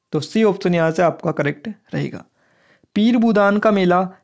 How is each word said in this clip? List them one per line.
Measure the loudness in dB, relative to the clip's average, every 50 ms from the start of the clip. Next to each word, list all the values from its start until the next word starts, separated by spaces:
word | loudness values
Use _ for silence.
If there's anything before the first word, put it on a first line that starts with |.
| _ _
तो | -6 -6
सी | -6 -4 0 0 2
ऑप्शन | 2 0 0 -2 -2 0
यहाँ | 0 0 0
से | 0 0
आपका | 0 0 0 -2 -4 -6
करेक्ट | -4 -2 -4 -4 -6 -8 -10 -16 -16 -16 _ _ -8
रहेगा। | -8 -8 -8 -10 -14 -18 _ _ _ _ _ _ _ _ _ _ _ _ _ -4
पीर | 0 0 2 2
बुधान | 2 2 2 2 2 2 2 2 2
का | 2 2
मेला | 2 2 2 2 2 2 0 -2 -8 -16